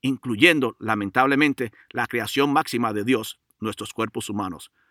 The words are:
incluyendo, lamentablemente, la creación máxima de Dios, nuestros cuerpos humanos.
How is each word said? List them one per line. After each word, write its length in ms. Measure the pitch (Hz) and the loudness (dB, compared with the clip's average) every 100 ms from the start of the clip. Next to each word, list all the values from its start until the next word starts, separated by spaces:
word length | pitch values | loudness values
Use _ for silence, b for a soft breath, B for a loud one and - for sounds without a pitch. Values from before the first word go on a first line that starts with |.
incluyendo, 760 | 135 131 127 107 165 156 123 - | -4 -4 -4 4 4 6 0 -2
lamentablemente, 920 | 110 107 101 127 135 139 151 - 117 b b | -2 -2 0 2 4 4 2 2 -6 b b
la 180 | 123 117 | -6 -4
creación 440 | 120 107 - 143 | -4 -2 0 2
máxima 420 | 143 156 117 120 | 2 0 -2 -2
de 100 | 104 | 0
Dios, 360 | 107 120 110 - _ _ | 0 0 -2 -14 _ _
nuestros 340 | 107 - 101 | -6 -6 -8
cuerpos 360 | - 110 117 - | -4 -4 -4 -6
humanos. 420 | 104 92 78 - _ _ | -6 -6 -10 -16 _ _